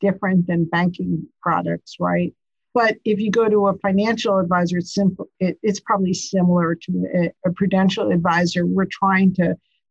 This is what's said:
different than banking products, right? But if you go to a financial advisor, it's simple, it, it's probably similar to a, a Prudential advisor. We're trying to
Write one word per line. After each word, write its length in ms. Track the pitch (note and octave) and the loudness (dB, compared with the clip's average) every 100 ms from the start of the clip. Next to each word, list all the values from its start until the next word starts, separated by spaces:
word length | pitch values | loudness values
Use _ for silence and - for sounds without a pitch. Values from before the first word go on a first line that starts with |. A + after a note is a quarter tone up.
different 460 | G3 F#3+ F#3+ F#3 F3 | -4 -2 0 0 2
than 200 | E3+ E3 | 0 0
banking 600 | E3+ F3+ F3+ F3+ E3 D#3 _ | 0 -2 -2 -4 -4 -6 _
products, 560 | F3 E3 - F2 - - | -2 -2 -2 -6 -10 -6
right? 360 | F2+ F2 F3 - _ _ _ | -2 0 -2 -8 _ _ _
But 240 | B3 A3+ - - | 0 0 0 -2
if 120 | G3+ | -2
you 120 | A3 | 0
go 180 | G#3+ A3 | 2 2
to 200 | G#3 G3 | 4 2
a 100 | F#3+ | 0
financial 600 | G3 F#3+ G#3+ A3+ A3+ F#3+ | 0 2 0 0 0 0
advisor, 380 | F3+ F3+ F3 F3 | 2 0 0 -2
it's 160 | F3 | -4
simple, 340 | - G3 F#3+ - _ | 0 0 0 -12 _
it, 180 | F#3 - | -4 -2
it's 180 | A3 G3 | -4 -4
probably 320 | - G#3 F#3+ | -2 -2 0
similar 640 | F#3 - F#3+ F3+ F3 E3 | -2 -2 0 2 2 0
to 320 | E3 - F3+ F3+ | -2 -6 -6 -2
a, 340 | F#3 E3+ - F3+ | -2 -2 -2 -6
a 40 | |
Prudential 580 | F3 G3 F#3+ F#3+ F#3+ G#3 | -2 0 2 2 0 0
advisor. 560 | F3 F3 E3+ F3 F3+ F3 | 0 2 0 0 0 -2
We're 200 | F#3 F#3+ | 0 -2
trying 440 | - G3 F#3+ F#3+ F#3 | 0 0 4 2 2
to 200 | E3+ E3 _ _ _ | -2 -2 _ _ _